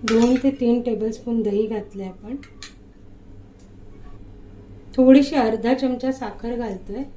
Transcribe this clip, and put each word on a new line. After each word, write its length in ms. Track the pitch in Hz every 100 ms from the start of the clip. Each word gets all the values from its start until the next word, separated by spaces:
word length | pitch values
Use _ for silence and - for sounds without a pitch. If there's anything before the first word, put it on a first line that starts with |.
दोन 320 | 226 226 233 262
ते 160 | 269
तीन 300 | 262 240 240
टेबलस्पून 600 | 240 214 220 220 240 233
दही 260 | 208 202 220
घातले 360 | 220 - 196
आपण. 320 | 190 180 208 277 - - - - - - - - - - - - - - - - - - - - - - - - - -
थोडीशी 400 | 254 269 277 302
अर्धा 380 | 226 220 220
चमचा 380 | 262 262 247 262
साखर 440 | 262 214 - 233 240
घालतोय. 480 | 233 185 - 208 277